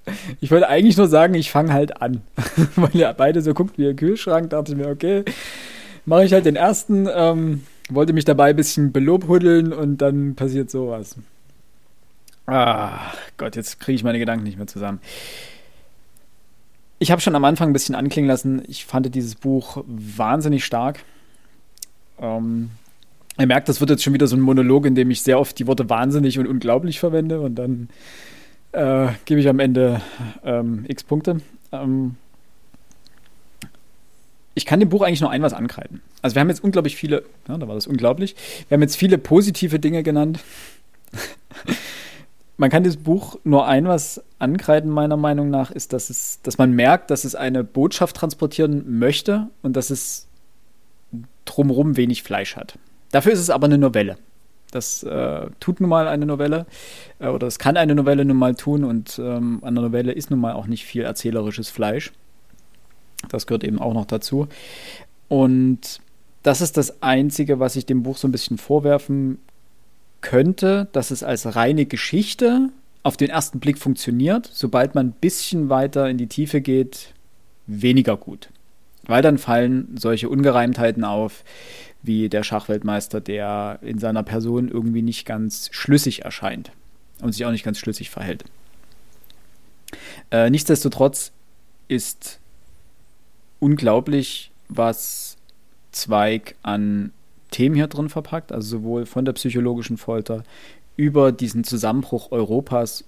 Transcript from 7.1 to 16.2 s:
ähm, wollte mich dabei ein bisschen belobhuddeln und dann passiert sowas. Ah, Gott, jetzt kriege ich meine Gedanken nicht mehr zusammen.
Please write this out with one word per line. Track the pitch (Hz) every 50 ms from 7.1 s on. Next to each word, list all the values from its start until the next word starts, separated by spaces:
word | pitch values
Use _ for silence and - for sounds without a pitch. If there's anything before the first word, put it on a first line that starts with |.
| -
ähm, | 175 165 165 165 165 165 160 151 143 135 - - - - -
wollte | 131 139 151 165 165
mich | 160 147
dabei | 156 147 131 139 147
ein | 147
bisschen | 151 147 - - - 147 143 131
belobhuddeln | 143 135 147 175 185 185 160 175 180 175 175 170 170 165 165 160
und | 160 151 143 143 135
dann | 143 139 139 143 143 143 135
passiert | - 135 135 131 135 135 -
sowas. | - 131 127 123 117 110 104 101 - 117 107 - - - - - - - - - - - - - - - - - - - - - - - -
Ah, | - 131 131 123 117 113 107 104 101 101 98 - - - - - - - -
Gott, | - 113 104
jetzt | 117 107 - - -
kriege | - - 131
ich | 123 110
meine | 120 117 117
Gedanken | 117 113 117 113 107
nicht | 104 98 98
mehr | 104
zusammen. | 98 - 98 101 101 98 95 - - - - - - - - - - - - - - - - - - - - - - - -